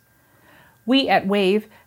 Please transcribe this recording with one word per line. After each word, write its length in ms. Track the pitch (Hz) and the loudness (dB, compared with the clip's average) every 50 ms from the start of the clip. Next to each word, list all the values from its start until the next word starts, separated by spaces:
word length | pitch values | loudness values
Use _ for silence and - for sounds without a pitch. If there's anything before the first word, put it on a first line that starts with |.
| _ _ _ _ _ _ _ _ _ _ - - - _ _ _ - | _ _ _ _ _ _ _ _ _ _ -20 -20 -20 _ _ _ -4
We 220 | - 254 269 269 - | 0 0 0 2 2
at 200 | 190 185 - 190 | 0 0 0 0
Wave 400 | 202 202 202 185 196 214 214 - - - _ | -2 0 0 0 0 -2 -2 -6 -20 -20 _